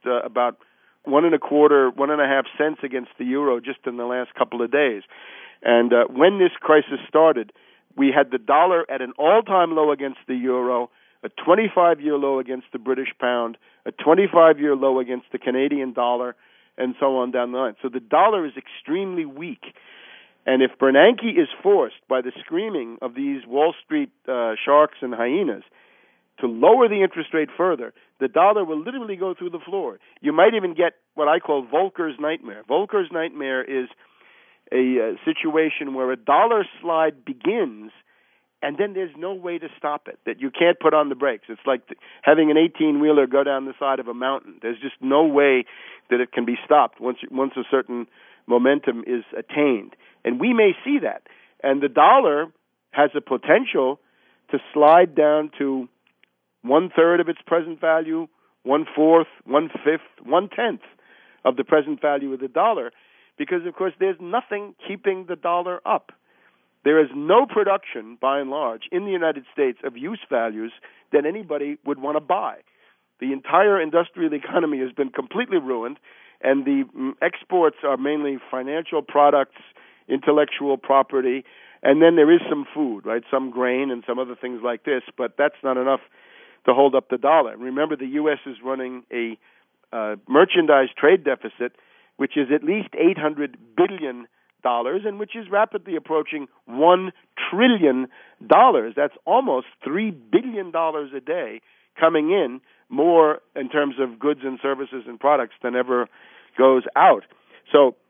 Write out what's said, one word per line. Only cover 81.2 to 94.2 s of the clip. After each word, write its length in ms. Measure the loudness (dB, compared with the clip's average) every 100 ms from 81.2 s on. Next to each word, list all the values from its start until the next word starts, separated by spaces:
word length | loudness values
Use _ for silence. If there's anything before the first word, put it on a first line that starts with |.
| -2 -4 -8 _ -20 _
and 200 | 2 4
then 140 | 6 6
there 140 | 6
is 100 | 6 2
some 160 | -8 -8
food, 320 | -6 -6 -6 -6
right, 160 | -8 -4
some 200 | -4 -4
grain 400 | -4 -2 -2 -4
and 140 | -8 -8
some 120 | -8
other 180 | -8 -10
things 240 | -12 -8
like 220 | -8 -6
this, 180 | -4 -4 -6 -8
but 220 | -8 -2
that's 180 | -4 -2
not 160 | -4 -2
enough 220 | -2 -2 -4 _ _ -20 -20 _ 0
to 80 |
hold 200 | 4 4
up 140 | 2 -2
the 80 | -2
dollar. 400 | 2 2 2 -4
Remember, 400 | -8 -4 -4 -6
the 100 | -6
U 240 | -4 -2
S 80 | -4
is 120 | -6 -12
running 420 | -8 -8 -8 -12 -10
a, 280 | -8 -8 -10 _ _ _ _ _
uh, 260 | -8 -8 -8 0
merchandise 600 | 4 4 4 4 4 2 2
trade 260 | 4 4
deficit, 480 | 2 -6 -6 -8 -10 -10 _ _ _ -8
which 180 | -4 -2
is 120 | 0
at 80 | 0
least 260 | 0 -4 -4
eight 220 | 0 2 2
hundred 400 | -4 -4 -8 -10 _ -2
billion 500 | -2 -2 -10 -10